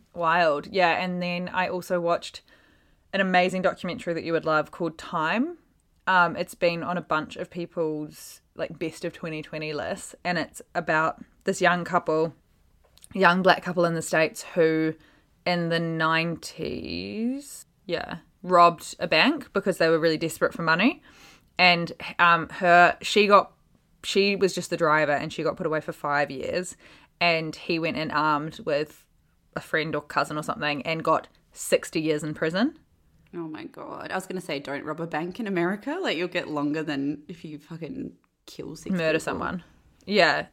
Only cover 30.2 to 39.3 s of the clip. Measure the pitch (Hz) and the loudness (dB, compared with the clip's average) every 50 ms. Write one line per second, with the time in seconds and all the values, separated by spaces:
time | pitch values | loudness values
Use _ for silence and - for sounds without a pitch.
30.2 | 147 151 151 151 151 - - - 151 147 147 143 - - 160 160 - 160 160 - | -2 -2 -4 -6 -6 -6 -6 -4 -4 -4 -4 -4 -4 -6 -6 -2 0 0 0 0
31.2 | - - _ _ _ _ _ - - - 190 160 - - - 170 156 156 151 151 | -2 -6 _ _ _ _ _ -12 -4 0 0 0 0 0 -4 -2 0 0 0 -2
32.2 | 160 151 156 - 165 165 165 190 233 311 - - _ _ _ _ _ _ _ _ | -2 -4 -4 -2 -2 0 2 2 0 0 0 -4 _ _ _ _ _ _ _ _
33.2 | _ _ - 170 165 160 156 - - - - - - - - - - - - 190 | _ _ -12 -12 -10 -10 -10 -12 -14 -16 -16 -14 -14 -14 -12 -12 -10 -6 -6 -6
34.2 | 185 - 185 185 - - 156 139 143 - 139 139 - - 151 160 170 165 160 151 | -6 -6 -8 -8 -6 -6 -6 -6 -6 -6 -8 -6 -6 -6 -6 -6 -6 -6 -4 -4
35.2 | 165 175 180 - 233 202 196 170 170 175 202 202 - 277 302 381 370 254 175 156 | -6 -6 -6 -6 -6 -2 0 0 0 0 0 -2 -4 -6 -6 -4 -2 -2 -2 -2
36.2 | 180 175 170 175 - - 151 147 143 147 147 160 156 147 147 135 139 143 156 151 | -2 -2 -2 -4 -4 -2 -2 -2 0 0 0 -2 -2 -4 -4 -4 -2 -4 -6 -6
37.2 | - - 175 - - 160 151 147 - - 170 160 165 139 - - - - - _ | -10 -14 -16 -14 -14 -14 -14 -14 -14 -14 -14 -10 -10 -10 -8 -8 -10 -10 -12 _
38.2 | _ _ _ _ _ - - - - - 160 - - - 190 175 165 160 156 160 | _ _ _ _ _ -20 -16 -14 -12 -12 -12 -10 -6 -4 -2 0 0 0 0 0
39.2 | - 151 | -2 -2